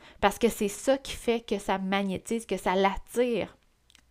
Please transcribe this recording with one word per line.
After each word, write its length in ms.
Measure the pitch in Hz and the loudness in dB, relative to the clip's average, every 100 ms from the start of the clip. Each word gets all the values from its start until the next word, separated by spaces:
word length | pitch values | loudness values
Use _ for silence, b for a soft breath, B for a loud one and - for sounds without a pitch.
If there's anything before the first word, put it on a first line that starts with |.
| B B | B B
Parce 180 | 202 - | 2 4
que 100 | 233 | 0
c'est 200 | - 202 | 2 -2
ça 280 | - - 269 | -2 0 0
qui 160 | - | 0
fait 280 | - - 233 | -8 -2 -2
que 180 | - 202 | -2 -4
ça 200 | - 196 | -2 -2
magnétise, 680 | 190 196 196 185 - 226 - | 0 -2 -2 -4 -4 -6 -2
que 100 | 190 | -2
ça 180 | 202 | 0
l'attire, 800 | 185 190 196 - 240 247 220 175 - _ _ _ _ _ | 2 2 0 -8 0 0 0 -4 -10 _ _ _ _ _